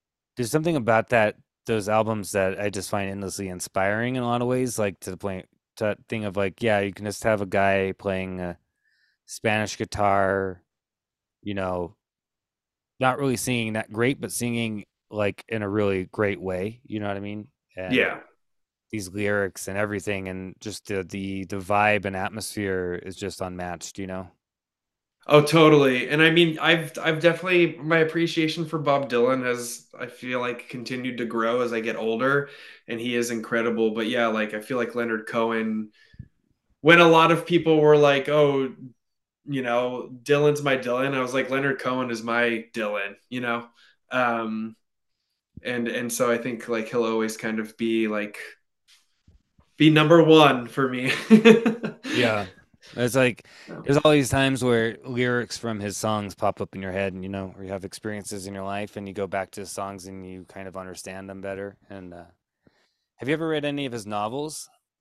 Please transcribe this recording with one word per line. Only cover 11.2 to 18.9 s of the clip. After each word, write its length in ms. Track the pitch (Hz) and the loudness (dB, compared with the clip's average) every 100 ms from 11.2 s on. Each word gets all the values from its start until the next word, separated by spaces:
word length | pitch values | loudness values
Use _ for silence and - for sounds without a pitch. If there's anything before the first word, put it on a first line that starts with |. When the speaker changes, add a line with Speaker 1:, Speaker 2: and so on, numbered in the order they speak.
| _ _ | _ _
Speaker 1:
you 120 | 104 | -8
know, 420 | 98 92 90 85 - _ _ _ _ _ _ _ _ _ _ | -6 -4 -4 -6 -12 _ _ _ _ _ _ _ _ _ _
not 180 | 127 127 | 0 2
really 180 | 139 117 | 0 0
singing 380 | - 123 110 | 0 -2 -2
that 180 | 107 - | -4 -6
great, 280 | 107 120 - | 0 0 0
but 120 | 101 | -6
singing, 520 | - 120 117 113 107 - _ _ | -4 -4 -2 -4 -6 -12 _ _
like, 340 | 107 104 - - | -2 -2 -2 -8
in 140 | 110 | -6
a 60 | 104 | -2
really 380 | 107 101 95 92 | 0 2 0 -4
great 340 | - 104 98 | -2 -2 -2
way, 400 | 92 90 101 117 - | -6 -6 -6 -10 -12
you 140 | 107 | -8
know 80 | 104 | -6
what 80 | 98 | -8
I 40 | |
mean? 280 | 101 104 107 _ _ - | -8 -12 -14 _ _ -12
And 300 | 92 123 92 | -4 0 0
Speaker 2:
Yeah. 140 | - - _ _ _ _ _ _ | -4 -14 _ _ _ _ _ _